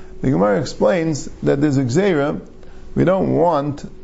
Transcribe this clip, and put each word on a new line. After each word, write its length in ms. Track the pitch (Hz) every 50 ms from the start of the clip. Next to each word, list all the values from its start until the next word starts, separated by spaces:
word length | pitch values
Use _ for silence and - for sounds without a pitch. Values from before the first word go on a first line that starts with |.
| - - - -
The 100 | - 131
Gemara 280 | 135 170 196 208 202 175
explains 680 | 135 - - - 196 214 202 175 160 160 156 131 - - - - -
that 180 | 143 143 139
there's 160 | 147 151 135 135
a 80 | 139
Gzeira. 560 | 120 120 170 196 202 175 143 139 - 233 196 - - - - - - - - - - -
We 100 | 135 135
don't 280 | 160 190 190 160 135 127
want 520 | 139 165 175 165 143 143 147 139 - - - - -